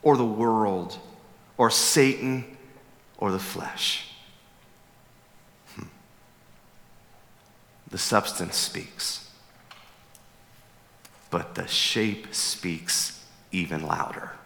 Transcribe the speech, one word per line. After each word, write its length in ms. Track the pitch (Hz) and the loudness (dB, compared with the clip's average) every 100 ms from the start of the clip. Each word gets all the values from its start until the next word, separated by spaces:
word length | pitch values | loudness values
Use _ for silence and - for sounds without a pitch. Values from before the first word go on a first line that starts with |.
or 120 | 151 135 | 8 6
the 100 | 117 | 4
world 720 | 107 117 110 107 92 85 - - - - - - - | 2 4 4 4 0 -4 -10 -16 -20 -20 -20 -20 4
or 140 | 120 | 4
Satan 840 | - - 160 135 135 131 131 127 - - - - - - - | 6 4 6 6 4 0 -2 -4 -16 -20 -20 -20 -20 -20 -4
or 140 | 101 | 0
the 80 | 95 | 0
flesh. 720 | 95 90 80 - - - - - - - - - - - - - - - - - - - - - | -2 -8 -8 -4 -2 -2 -8 -18 -20 -20 -20 -20 -20 -20 -20 -20 -20 -20 -20 -20 -20 -20 -20 -18
Hmm. 120 | - - - - - - - - - - - - - - - - - - - - - | -18 -18 -20 -20 -20 -20 -20 -20 -20 -20 -20 -20 -20 -20 -20 -20 -20 -20 -20 -20 -12
The 80 | 104 | -6
substance 580 | - 107 - - 87 - | 2 2 2 -4 -4 -2
speaks, 720 | - - 80 - - - - - - - - - - - - - - - - - - - - - - - - | -2 -4 -10 -8 -6 -6 -12 -20 -20 -20 -20 -20 -20 -20 -20 -20 -20 -20 -20 -20 -20 -20 -20 -20 -20 -20 -6
but 240 | 85 - - | -4 -4 -8
the 100 | - | -2
shape 680 | - - 117 110 104 - - | 0 0 2 0 -2 -6 -4
speaks 840 | - - 92 80 87 - - - - - - | -4 -2 -4 -4 -2 -2 -2 -8 -20 -20 -6
even 360 | 92 82 82 78 | -4 -2 -4 -2
louder. 460 | - - - - - | -2 -2 -8 -12 -16